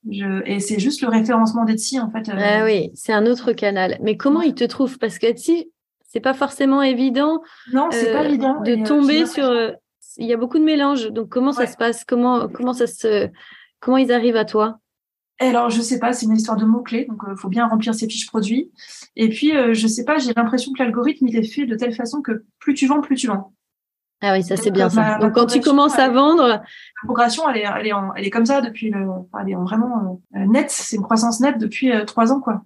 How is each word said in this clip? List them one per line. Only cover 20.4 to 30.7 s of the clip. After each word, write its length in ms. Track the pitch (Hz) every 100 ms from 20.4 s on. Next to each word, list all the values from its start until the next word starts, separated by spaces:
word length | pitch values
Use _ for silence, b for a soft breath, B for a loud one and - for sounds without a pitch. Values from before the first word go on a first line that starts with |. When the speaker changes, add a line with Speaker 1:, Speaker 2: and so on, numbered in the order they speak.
| 226 254 277
Speaker 1:
que 100 | 262
l'algorithme, 440 | 240 226 247 - 254
il 100 | 226
est 60 |
fait 240 | 220 - 269
de 80 |
telle 200 | 220 240
façon 280 | 226 233 294
que 220 | 285 220 _ _
plus 140 | -
tu 120 | 285 262
vends, 140 | 294
plus 160 | 285 262
tu 100 | 247
vends. 260 | 196 190 _ _ _ _ _ _ _
Speaker 2:
Ah 120 | 202
oui, 100 | 190
ça, 120 | 180 190
c'est 100 | 214
Speaker 1:
Donc, 80 |
Speaker 2:
bien 120 | 190 185
Speaker 1:
euh, 40 |
Speaker 2:
ça. 100 | 214
Speaker 1:
ma, 140 | 214
Speaker 2:
Donc, 80 | 214
Speaker 1:
ma 80 | 214
Speaker 2:
quand 160 | 233 233
tu 120 | 247
Speaker 1:
progression, 120 | 302
Speaker 2:
commences 260 | 277 294 294
à 80 | 262
Speaker 1:
elle, 80 |
Speaker 2:
vendre 320 | 247 285 330 247
Speaker 1:
la 160 | 208 B B B -
progression, 460 | 220 233 240 226 311
elle 80 | 233
est, 100 | 208 208
elle 60 | 214
est 40 |
en, 220 | 202 190
elle 100 | -
est 60 | 196
comme 160 | 233 226
ça 140 | 277
depuis 300 | 233 226 220
le, 200 | 196 190
enfin, 300 | 185 180 202
elle 80 | 196
est 60 | 185
en 80 |
vraiment, 580 | 180 220 247 233 190 185 _ 196
euh, 100 | 196
nette. 240 | 262 294